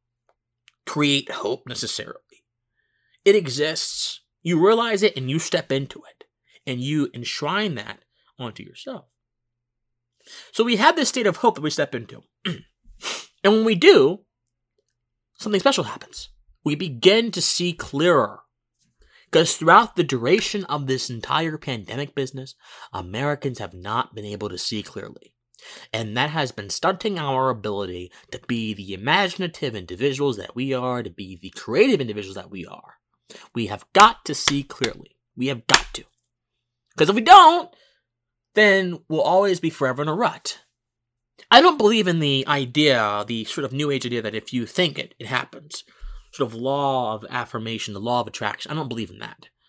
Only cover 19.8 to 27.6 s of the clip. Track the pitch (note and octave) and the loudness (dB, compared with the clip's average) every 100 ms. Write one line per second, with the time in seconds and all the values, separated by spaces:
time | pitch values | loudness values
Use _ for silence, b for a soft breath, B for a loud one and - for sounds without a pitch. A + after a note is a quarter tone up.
19.8 | A3+ - D#3+ B2+ A#2+ G#3 - G#3 F#3 D3 | 6 0 -2 -2 2 2 0 -6 -6 -6
20.8 | C3+ C3 - A#2 - C#3+ E3 D#3 - A#2+ | -4 -4 -4 -10 -4 -2 -2 -6 -8 -8
21.8 | F#2 A#2 C#3+ - C3 C3+ C3+ - B B | -8 -10 -8 -6 -8 -10 -16 -20 B B
22.8 | B F#2+ F2+ G#2+ C#3+ D3 C#3 A#2+ G2 F2+ | B -12 -8 -4 -4 -4 -6 -8 -12 -12
23.8 | F#2+ A2+ - A2 G#2 G2+ G#2 F2+ - G#2+ | -6 -4 -4 -10 -12 -8 -8 -8 -8 -8
24.8 | - - G2+ - - _ _ B B B | -10 -14 -16 -18 -20 _ _ B B B
25.8 | B A2 A2 A2+ D3 D#3+ C3+ - G2+ - | B -8 -4 -2 -2 -2 -4 -8 -10 -2
26.8 | F#3 F#3+ A3 F#3 D3 C3 C3 A2+ | -2 -2 -4 -4 -2 0 0 -2